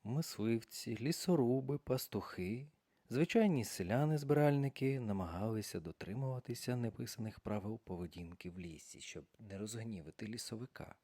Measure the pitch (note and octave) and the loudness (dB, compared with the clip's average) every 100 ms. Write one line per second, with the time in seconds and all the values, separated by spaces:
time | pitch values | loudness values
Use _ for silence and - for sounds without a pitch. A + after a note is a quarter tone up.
0 | G#2+ C3+ E3 - A2 A2+ - - - G#2+ | 0 -2 -2 0 2 2 0 -10 -6 -2
1 | C3 - - E3+ A#2+ C3 C3 C#3+ - B2+ | 0 0 4 6 6 4 2 -4 0 0
2 | - G#2 - - F2+ A#2 D3 _ _ _ | 0 -4 -4 -4 -2 -2 -6 _ _ _
3 | _ B2 F3 A#3 G#3+ D3 G#2 - F2+ A#2+ | _ 2 4 6 6 4 0 -2 2 4
4 | D3+ D3+ C#3 D3 D3 C#3+ C#3 - C3+ C3+ | 4 2 4 6 8 6 2 2 0 2
5 | A2+ G2 F2 E2+ G#2+ A2 G2+ G2 D#2+ - | 0 0 0 0 0 0 -2 -6 -6 -8
6 | - A2+ C3+ B2+ - A#2 - B2 A#2 G#2+ | -6 -4 -2 -4 -6 -6 -2 0 0 -2
7 | A#2+ - A2 - - G#2 G2+ A2+ - F2+ | -8 -4 -6 -6 -4 -2 -2 -8 -6 -6
8 | F2 F2 E2+ F2 F2+ F2+ F2 D2+ - - | -6 -8 -12 -10 -12 -10 -10 -12 -16 -16
9 | - E2 - _ A2 G2 G#2 A2+ A2+ G2 | -12 -12 -16 _ -12 -8 -6 -6 -6 -8
10 | D#2 - G#2 A2+ - A2+ B2+ - - - | -8 -8 -8 -6 -6 -8 -8 -12 -14 -14